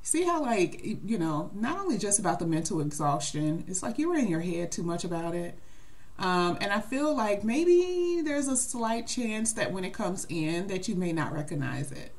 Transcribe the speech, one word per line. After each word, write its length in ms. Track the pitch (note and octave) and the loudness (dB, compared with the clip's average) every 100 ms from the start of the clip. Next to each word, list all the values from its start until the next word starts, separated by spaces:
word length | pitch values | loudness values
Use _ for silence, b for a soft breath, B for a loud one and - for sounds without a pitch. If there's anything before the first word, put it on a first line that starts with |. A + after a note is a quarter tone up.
See 220 | - D#4 | 0 2
how, 180 | F4 E4+ | 2 2
like, 380 | C4+ A3 E3+ - | 2 2 2 0
y-, 140 | - G3+ F#3+ | -6 -4 -2
you 120 | A3 | 0
know, 340 | D#3+ D3+ - | 2 0 -2
not 240 | G3 A#3 F#4 | -2 -2 0
only 200 | G4 G#3+ | 0 0
just 200 | G3+ G3 | 2 2
about 220 | F3+ - | 2 0
the 60 | E3+ | 2
mental 340 | D#3+ D#3+ E3 | 0 0 0
exhaustion, 800 | D3 - D3 C#3+ - D3+ D3+ E3 - | -2 0 2 2 -2 0 0 0 -2
it's 120 | F#3 | -4
like 160 | - A3+ | -4 0
you 120 | E4 | 2
were 80 | E4 | 2
in 100 | A3+ | 2
your 140 | D#3+ | 2
head 320 | F3 E3+ F3 | 0 -2 -2
too 100 | - | -2
much 220 | E3+ E3+ | -2 -2
about 320 | F3 E3+ E3+ F3 | -2 -2 -2 -4
it. 200 | F3 - B B B B B - | -6 -8 B B B B B -4
Um, 400 | F3+ F3+ F3 E3+ | 0 2 2 2
and 120 | G3+ | 0
I 80 | G#3 | 0
feel 340 | G#3+ C4 D4+ | 0 0 2
like 300 | C#4 G#3+ G3 | 2 2 2
maybe 760 | G#3+ B3+ F4 F4 F4+ F4+ F4 F4 | 2 4 8 8 6 0 2 0
there's 240 | D4+ C#4+ C#4 | 0 0 2
a 80 | B3+ | 0
slight 500 | - B3 A3+ A#3 A3+ | 0 0 0 0 -2
chance 460 | - A#3 G#3+ A3 | -2 -2 0 -2
that 180 | - F3+ | 0 -2
when 140 | F#3 | -2
it 100 | F#3 | -4
comes 320 | F#3 G3 F#3+ - | -2 -2 -2 -4
in 380 | E3+ D#3 E3+ F#3+ | -2 0 0 -2
that 220 | F#3 F#3 | -4 -2
you 80 | F3+ | 0
may 160 | F3 | 0
not 200 | D#3+ D3 | 0 -2
recognize 600 | D3+ D3 D#3 B2+ B2 C#3 | -2 -4 -4 -2 -4 -6
it. 200 | - - | -8 -12